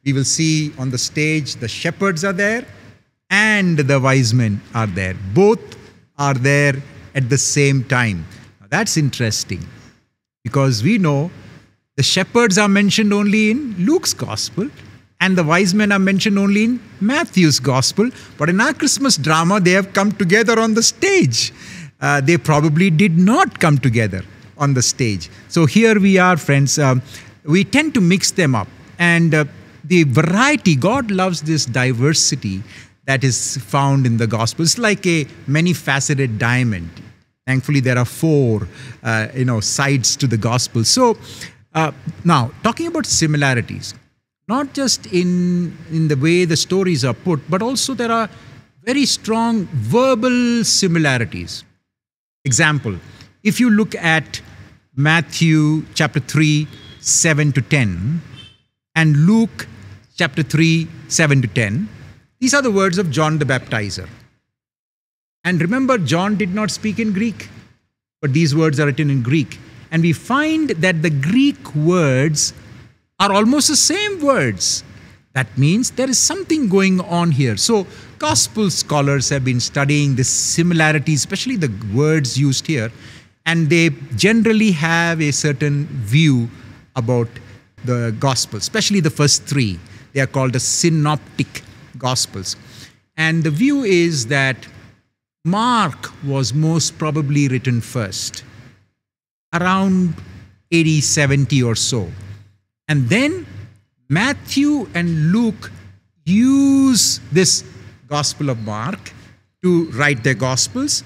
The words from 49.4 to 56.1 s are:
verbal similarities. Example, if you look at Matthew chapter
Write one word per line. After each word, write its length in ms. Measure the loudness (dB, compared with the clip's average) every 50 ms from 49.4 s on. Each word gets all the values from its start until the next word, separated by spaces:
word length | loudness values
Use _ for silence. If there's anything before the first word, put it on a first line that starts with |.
| 0 0 0 -2 -4
verbal 960 | -4 -4 -4 -2 0 2 2 4 2 2 2 0 0 0 0 0 0 0 0 0
similarities. 1000 | 0 0 0 0 2 2 2 2 2 2 0 -2 -4 -8 -12 -12 -12 -14 -16 -18 _ _ _ _ _ _ _ _ _ _ _ _ _ _ _ _
Example, 540 | -2 2 4 4 4 2 0 -4 -6 -8 -8 -12 -18 -20 -20 -20 _ _ _ -2
if 160 | -2 2 2
you 100 | 2 4
look 240 | 4 2 2 -2 -4
at 480 | -4 0 0 0 0 -2 -4 -14 -16 -16 -20 -20 -20 -20 -20 -20 _ _ _ _
Matthew 880 | 0 2 2 2 2 0 -2 -2 0 2 4 4 4 2 2 0 -2 -4 -8 -4
chapter 260 | -2 -2 -2